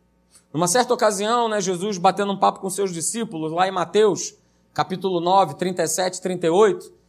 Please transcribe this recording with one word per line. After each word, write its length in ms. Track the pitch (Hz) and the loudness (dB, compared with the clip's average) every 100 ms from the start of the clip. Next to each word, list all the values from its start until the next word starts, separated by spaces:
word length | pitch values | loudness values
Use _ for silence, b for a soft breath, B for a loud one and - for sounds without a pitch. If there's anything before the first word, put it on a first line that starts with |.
| _ _ _ b _ | _ _ _ b _
Numa 160 | 147 175 | -2 0
certa 260 | 247 240 | 2 2
ocasião, 540 | 233 214 196 208 240 226 | 2 2 0 0 0 0
né, 120 | 214 | -2
Jesus 380 | 185 175 202 190 | -2 -4 -4 0
batendo 340 | 190 185 202 | 2 2 -2
um 60 | 196 | 0
papo 220 | 196 196 | 0 0
com 100 | 190 | -4
seus 220 | 185 196 | -4 -4
discípulos, 580 | 170 156 226 226 160 156 | -4 -6 -6 -6 -6 -4
lá 160 | 165 190 | 0 0
em 60 | |
Mateus, 600 | 190 170 202 214 160 - - _ _ _ | 0 0 4 4 2 -4 -14 _ _ _
capítulo 480 | - 147 180 196 175 | -6 -4 -4 -2 -2
nove, 340 | 170 190 180 | 2 4 2
trinta 280 | 143 180 180 | 0 -4 -2
e 60 | 160 | -2
sete, 320 | 175 185 180 | -2 -4 -4
trinta 260 | 185 180 170 | -6 -2 2
e 40 | |
oito, 420 | 175 214 180 - - | 4 4 2 -8 -20